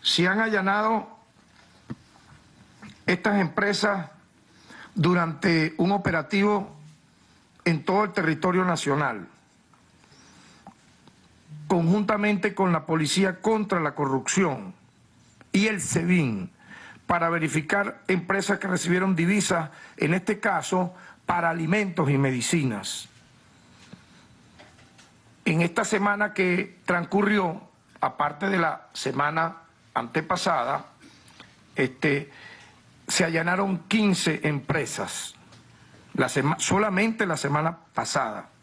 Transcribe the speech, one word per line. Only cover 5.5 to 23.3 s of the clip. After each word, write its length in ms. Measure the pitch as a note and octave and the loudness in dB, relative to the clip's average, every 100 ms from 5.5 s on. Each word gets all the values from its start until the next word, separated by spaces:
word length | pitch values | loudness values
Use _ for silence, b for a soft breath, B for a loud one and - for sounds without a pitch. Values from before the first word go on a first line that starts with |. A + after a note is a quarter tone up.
| E3 D#3 - | 2 2 0
un 140 | F3+ | 0
operativo 840 | G3+ G3 E3 C#3+ G3+ G3+ G#3 G3+ - - - _ _ _ _ _ _ | 2 0 -2 0 2 2 2 -2 -14 -20 -20 _ _ _ _ _ _
en 200 | - D#3+ | 0 0
todo 200 | - F#3+ | 2 2
el 80 | G#3 | 2
territorio 520 | F#3+ E3 D#3 F#3 F3+ | 0 0 0 2 2
nacional, 640 | F#3 E3 - C#3 C#3+ A2 E2+ - _ _ _ _ _ _ B B B B B B - - _ _ - _ _ _ _ D3+ D3+ | 2 0 0 0 0 -4 -12 -20 _ _ _ _ _ _ B B B B B B -20 -20 _ _ -20 _ _ _ _ -18 0
conjuntamente 880 | F3+ E3 G3+ G#3 G#3+ G#3 G3+ G#3 | 2 4 2 2 0 2 2 0
con 180 | - F#3+ | 0 2
la 120 | E3 D3+ | 2 0
Policía 540 | D#3+ D3+ - G3 F3+ | 0 0 2 2 2
contra 400 | - A3 G#3+ F#3 | 0 0 0 0
la 140 | D3+ | 0
Corrupción 800 | C#3+ C#3+ C3+ C3 - F#3 B2+ F#2+ - _ _ _ _ _ _ - | -2 0 0 0 0 0 0 -10 -16 _ _ _ _ _ _ -4
y 140 | F#3+ G#3+ | 0 0
el 140 | G#3 | -2
sebin, 720 | - - E3+ F3+ C#3 G#2 F2 _ B B B B _ | -2 -2 2 2 2 -2 -6 _ B B B B _
para 220 | F3 E3 | 0 2
verificar 720 | E3+ D#3 C#3+ D3+ G3+ G3+ - - | 0 0 -2 0 -2 -2 -6 -2
empresas 520 | F#3 E3 G3 G3 G3+ | -2 0 -2 0 -2
que 100 | F#3+ | 0
recibieron 480 | F#3 E3 F3 F#3+ F3+ | -2 2 2 2 2
divisas, 540 | E3+ G#3 - F3 D#3 B B B | 2 2 2 0 -2 B B B
en 180 | D3+ | 0
este 240 | F3+ F#3 G#3 | 0 0 -2
caso, 560 | G#3+ F3+ C#3+ F#3 F3+ B B B - | 0 -2 0 0 -2 B B B -4
para 240 | F3 E3+ | 0 0
alimentos 600 | E3 D#3+ G3+ G3+ E3+ D3 | 0 0 0 0 0 2
y 80 | C#3 | 4
medicinas. 880 | C#3 B2+ A#2 E3+ C3+ G#2 G2 - - - - | 2 0 0 0 0 -2 -6 -10 -12 -20 -20